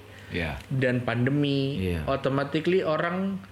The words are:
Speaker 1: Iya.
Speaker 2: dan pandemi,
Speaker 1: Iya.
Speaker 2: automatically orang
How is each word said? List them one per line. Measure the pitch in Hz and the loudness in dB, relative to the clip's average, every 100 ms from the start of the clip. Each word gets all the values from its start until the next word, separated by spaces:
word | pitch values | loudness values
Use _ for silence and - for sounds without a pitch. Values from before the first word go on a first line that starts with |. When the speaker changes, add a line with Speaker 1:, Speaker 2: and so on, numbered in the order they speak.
| - - - | -14 -18 -8
Speaker 1:
Iya. | 87 80 69 - | -4 -4 -4 -4
Speaker 2:
dan | 131 131 123 113 | 0 2 2 0
pandemi, | 117 127 147 143 139 135 139 | 2 2 2 2 2 0 0
Speaker 1:
Iya. | 92 85 73 | 0 0 0
Speaker 2:
automatically | 139 139 139 139 160 165 185 | 0 2 0 0 0 2 2
orang | 156 156 170 180 196 190 - | 2 0 0 0 -2 -4 -8